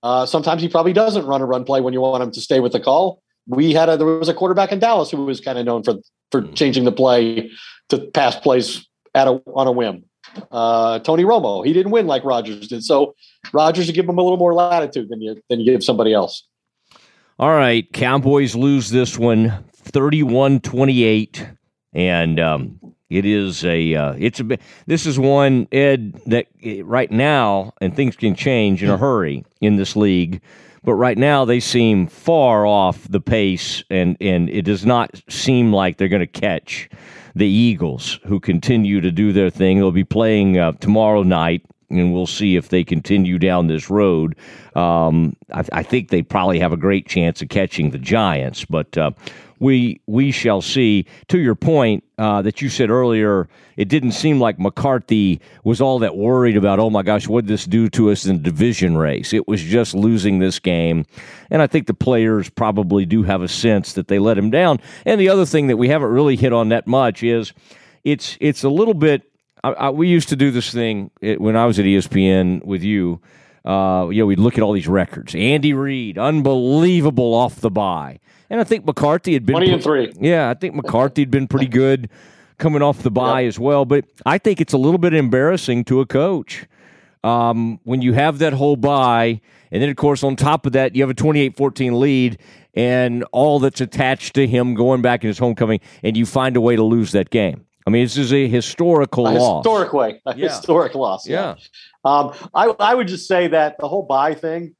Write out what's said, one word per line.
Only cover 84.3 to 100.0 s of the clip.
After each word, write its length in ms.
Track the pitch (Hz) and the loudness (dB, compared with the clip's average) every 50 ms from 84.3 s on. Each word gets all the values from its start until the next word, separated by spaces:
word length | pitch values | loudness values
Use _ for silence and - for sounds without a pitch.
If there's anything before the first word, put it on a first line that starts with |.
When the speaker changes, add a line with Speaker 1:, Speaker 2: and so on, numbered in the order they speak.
| 147 196 | -2 0
Speaker 2:
think 200 | _ 220 202 - | _ 0 0 0
it's 140 | 165 - - | -2 0 0
a 40 | 139 | 2
little 200 | 131 147 170 190 | 2 2 2 2
bit 160 | 165 175 160 | 2 2 2
embarrassing 720 | 156 143 123 107 127 135 156 185 180 - - 123 120 120 | 2 2 2 2 2 2 2 0 -2 -2 -2 -2 -2 0
to 160 | - 131 127 | 0 0 0
a 40 | 135 | 0
coach, 600 | - - 135 147 185 196 156 - - - - - _ _ _ _ _ _ _ _ _ _ _ _ | 0 0 0 0 0 -2 -4 -6 -10 -14 -18 -18 _ _ _ _ _ _ _ _ _ _ _ _
um, 560 | 113 117 120 117 120 117 113 117 113 113 92 _ | 0 0 2 2 2 0 0 -2 -4 -6 -8 _
when 180 | 110 123 131 | -4 -4 0
you 120 | 123 127 120 | 2 2 2
have 260 | 127 143 156 151 139 | 2 2 0 0 0
that 120 | 156 160 139 | -2 -2 0
whole 220 | 135 139 147 147 | 0 0 0 0
bye, 640 | 131 110 143 143 139 131 123 120 117 117 117 117 110 _ _ _ _ _ _ | 2 0 0 2 2 2 2 2 2 2 0 -2 -4 _ _ _ _ _ _
and 100 | - 101 | -4 -2
then, 80 | 123 143 | -2 -2
of 60 | 139 | -2
course, 280 | - - 147 143 131 - | 0 0 0 0 2 0
on 120 | 139 135 | -2 -2
top 300 | - - 147 151 160 _ | 0 0 0 0 0 _
of 80 | 139 123 | 0 0
that, 220 | 135 131 127 - | 0 0 0 0
you 80 | 123 135 | 0 0
have 60 | 135 | 0
a 40 | 131 | 0
twenty-eight 420 | - - 151 156 147 143 135 - | -2 0 0 2 2 0 0 0
fourteen 440 | - 135 139 - - 135 127 120 120 | -2 -2 -2 -2 -2 -2 -2 0 2
lead, 400 | 135 147 139 131 127 123 107 - - - - - _ _ _ | 2 2 2 2 0 0 -2 -6 -18 -20 -20 -20 _ _ _
and 500 | - 117 123 123 127 127 123 120 120 120 - | -2 0 0 2 0 0 0 -2 -4 -8 -4
all 280 | - - 135 151 147 143 | 0 2 2 4 4 2
that's 200 | 131 139 - - | 2 0 0 -2
attached 540 | 131 110 - - 139 127 135 131 - - - | -8 -6 -4 -2 -2 -2 -2 -4 -6 -6 0
to 120 | 139 135 120 | 0 0 2
him 260 | 117 123 123 123 123 | 2 0 0 0 0
going 280 | 107 120 127 131 127 | 0 2 2 2 2
back 220 | 120 123 120 120 - | 2 0 0 0 -2
in 40 | 110 | -4
his 100 | 104 - | -4 -2
homecoming, 420 | 123 123 117 - 120 107 110 98 _ - - _ - | -2 -2 0 -2 0 0 0 -2 _ -10 -20 _ -4
and 140 | 107 113 110 | -4 -2 0
you 80 | 117 | -2
find 320 | 104 - 135 131 131 127 123 | 0 0 0 0 0 0 2
a 40 | |
way 140 | 117 120 120 | 2 2 2
to 80 | 110 110 | 4 2
lose 280 | 110 113 117 110 95 - | 2 2 0 0 0 0
that 160 | 101 92 - | -2 -2 0
game. 360 | - 117 104 90 76 - - _ _ _ _ - | 0 0 0 0 -4 -6 -14 _ _ _ _ 0
I 20 | |
mean, 140 | 104 117 123 | 2 2 2
this 140 | 120 117 139 | 0 -2 -4
is 160 | 143 120 135 | -2 0 2
a 140 | 139 139 123 | 2 2 2
historical 800 | 110 123 113 - - - 170 175 170 151 143 - - - 123 117 | 0 -2 -2 -4 -4 -2 0 2 4 2 2 0 -2 -2 0 2
Speaker 1:
A 40 | |
Speaker 2:
loss. 320 | - 120 123 - 92 78 - | 2 2 2 2 0 0 0
Speaker 1:
historic 280 | 226 220 208 180 - - | 0 2 2 0 -2 0
way. 280 | 143 | -2